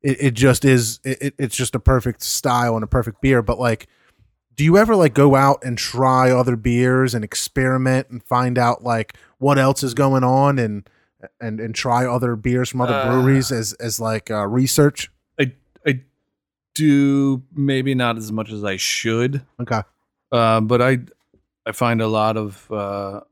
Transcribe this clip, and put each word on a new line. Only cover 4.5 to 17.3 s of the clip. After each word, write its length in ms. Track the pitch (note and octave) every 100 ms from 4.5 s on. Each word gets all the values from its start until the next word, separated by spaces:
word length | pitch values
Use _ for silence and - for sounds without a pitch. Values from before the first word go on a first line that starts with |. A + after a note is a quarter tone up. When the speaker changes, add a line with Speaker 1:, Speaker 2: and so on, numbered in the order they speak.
| -
Speaker 1:
do 100 | D3+
you 120 | F3+
ever, 180 | A3 G#3+
like, 160 | D#3+
go 200 | A#2+ C#3+ C3+
out 280 | C#3 C#3
and 140 | B2+ A#2+
try 520 | - A#2 C3 B2+ B2+
other 280 | B2+ B2 A#2+
beers 560 | A2+ A#2+ B2+ C3 C3
and 100 | A2+
experiment 840 | G#2+ - - - C3 C3 C3 C3 C3
and 120 | A#2+
find 340 | - B2 B2+ B2
out, 260 | A#2+ A#2+
like, 320 | A#2+ A#2 G#2+ - _ _
what 200 | C3+ C#3
else 240 | C3+ C#3
is 120 | C3+
going 320 | B2 C#3 C3+ B2+
on 340 | C3 C#3 C#3
and, 300 | A2+ G#2 - _ _ _ - _
and, 220 | A#2 A2
and 120 | A2+
try 320 | G#2+ C3 A#2+ B2+
other 300 | B2 B2 A#2
beers 320 | A2+ B2 B2+
from 120 | B2+
other 120 | B2+ C#3
Speaker 2:
Uh, 160 | C3
Speaker 1:
breweries 380 | B2+ B2+ C3+ B2+
as, 220 | B2 G#2+
as, 240 | - A#2 -
like, 280 | A2+ A2 -
uh, 160 | G#2+ G2+
research? 640 | A#2+ C3 - D3 - - _ _ -
Speaker 2:
I, 140 | C3+ - _ _ -
I 140 | B2+ _ _ _ _ _ _ _ -
do, 680 | D#3 C#3 C#3 C#3 C#3